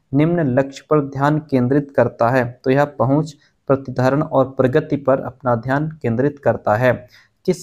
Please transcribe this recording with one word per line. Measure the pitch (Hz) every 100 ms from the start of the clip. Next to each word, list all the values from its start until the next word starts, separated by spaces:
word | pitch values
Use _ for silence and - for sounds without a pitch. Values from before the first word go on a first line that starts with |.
| _
निम्न | 135 156 175
लक्ष्य | 143 123 135 - -
पर | 151
ध्यान | 139 135 143 151
केंद्रित | 151 131 123 147 139 -
करता | 120 - 117
है, | 131 120 123
तो | 131
यह | 135
पहुंच, | 143 - 123 143 156 - _ _ -
प्रतिधारण | 135 135 127 127 139
और | 156 135 131
प्रगति | - 127 151 151 143
पर | - 135
अपना | - - 127 117
ध्यान | 123 139 156 156
केंद्रित | 127 117 143 143
करता | 120 110 - 107
है। | 127 110 - - _ _
किस | - 180